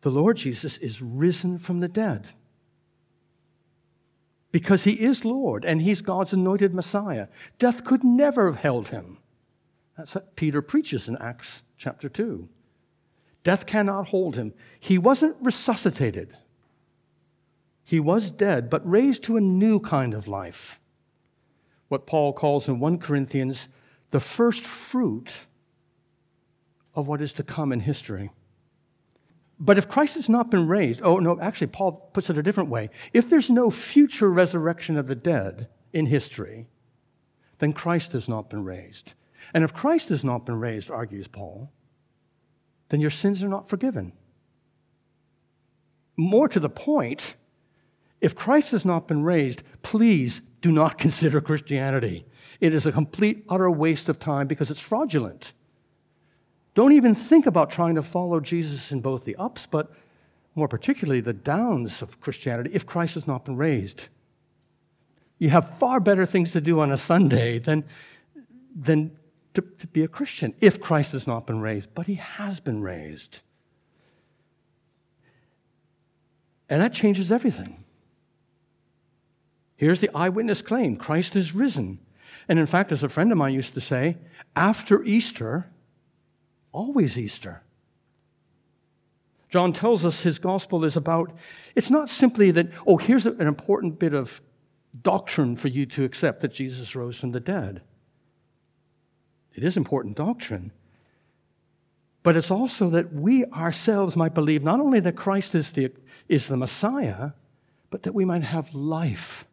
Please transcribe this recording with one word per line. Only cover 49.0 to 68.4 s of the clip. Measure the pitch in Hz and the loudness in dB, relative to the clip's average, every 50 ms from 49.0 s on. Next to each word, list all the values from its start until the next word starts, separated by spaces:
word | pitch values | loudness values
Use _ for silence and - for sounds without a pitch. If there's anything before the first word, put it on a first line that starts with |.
| 165 - | 0 -2
been | 165 147 147 | -2 0 0
raised, | 165 180 165 143 131 120 - - - - - _ | 2 2 2 2 0 -2 -8 -12 -20 -20 -18 _
please | - - 220 226 233 214 160 131 120 117 - - - _ _ | -4 0 4 6 6 6 4 2 0 -4 -8 -14 -20 _ _
do | - 170 | 2 4
not | 165 156 151 160 - - | 4 6 4 4 2 0
<laughs> | - | 0
consider | 165 147 - 160 156 135 151 | 0 0 2 0 2 2 0
Christianity. | 147 - 156 147 147 - 143 135 131 135 135 135 117 107 87 85 - - _ _ - - - _ | 0 0 -4 -4 -4 -4 -4 -2 -2 0 0 0 -2 -2 -6 -8 -12 -18 _ _ -20 -20 -8 _
It | - 165 160 | 2 2 2
is | 156 - | 4 2
a | 156 143 | 2 2
complete, | - 151 147 - - 202 208 226 214 - - | 0 -2 -2 0 0 2 2 2 0 -6 -4
utter | 180 185 190 185 | -2 2 2 2
waste | 170 151 151 160 160 147 - - | 2 2 2 0 0 0 0 -4
of | 160 - | -4 -4
time | - 156 147 139 139 | -2 -4 -2 -2 -2
because | 135 151 143 156 120 | -2 -2 -4 -4 -4
it's | 151 - | -4 -10
fraudulent. | - - 214 226 302 277 165 151 120 98 82 - - - - _ _ _ _ _ _ _ _ _ _ _ _ _ _ _ _ _ _ _ _ _ _ _ _ | -6 -4 -2 -2 -2 0 0 -2 -2 -2 -8 -12 -18 -20 -20 _ _ _ _ _ _ _ _ _ _ _ _ _ _ _ _ _ _ _ _ _ _ _ _
Don't | - 233 277 294 | 4 8 8 8
even | 302 240 240 214 | 8 8 8 4
think | - - - 311 330 285 | 4 4 6 6 6 8
about | 262 175 170 151 143 | 6 4 4 2 2
trying | - - 170 165 165 | 2 0 0 2 2
to | 160 143 | 0 -2
follow | 165 - 180 180 180 175 165 | -2 -4 -4 -2 0 -2 -2
Jesus | 147 - 170 170 165 151 143 135 127 - 147 | -2 -2 -4 -4 -2 -4 -6 -10 -8 -6 -6
in | 131 | -4
both | 113 135 131 123 - | -2 -2 -4 -4 -6
the | - 104 | -10 -8
ups, | - 190 240 - - - | -6 -6 -8 -8 -10 -14
but | - - 156 156 - - _ _ _ _ _ _ _ _ _ _ _ _ | -4 -4 -4 -4 -4 -10 _ _ _ _ _ _ _ _ _ _ _ _
more | 160 156 139 | -4 -4 -2
particularly | - 113 - - 277 - - 156 135 123 | -2 -4 -2 -2 -2 -2 0 0 0 0
the | 110 117 117 | 0 -2 -6
downs | 98 - 143 147 185 226 247 208 135 123 110 92 - - | -6 -4 -2 -2 0 0 0 -2 -2 -2 -6 -8 -10 -14
of | - - _ | -14 -16 _
Christianity | - - - - - 139 120 117 120 135 - | -10 -10 -10 -6 -6 -6 -4 -4 -6 -4 -4
if | 190 - | -6 -6
Christ | - - 170 170 165 165 | -4 -4 -4 -4 -4 -4
has | 175 143 | -6 -6
not | - 139 123 - | -4 -6 -6 -6
been | - 135 | -8 -4
raised. | 123 143 165 151 120 98 98 - - - - _ _ _ _ _ _ _ _ _ _ _ _ _ _ _ _ _ _ _ _ _ _ _ _ _ _ | -2 0 0 0 -2 -2 -6 -10 -16 -20 -20 _ _ _ _ _ _ _ _ _ _ _ _ _ _ _ _ _ _ _ _ _ _ _ _ _ _
You | 170 156 | 2 6
have | 139 175 165 170 - - | 6 6 4 4 -2 0
far | - 247 254 262 | 0 2 2 2
better | 190 214 202 185 190 | 4 4 4 4 2
things | 175 - 190 175 165 - | 2 2 0 0 0 -2
to | 175 | -2
do | 147 156 170 160 | 0 2 2 2
on | 151 139 | 2 2
a | 139 | 0
Sunday | 131 - - 175 175 196 147 123 117 117 117 117 117 | -2 0 2 4 4 6 6 4 2 2 0 -2 -4
than, | 117 - 156 156 147 - - - - - - _ _ _ _ 311 | -2 0 -2 -2 -2 -6 -14 -20 -20 -20 -20 _ _ _ _ -20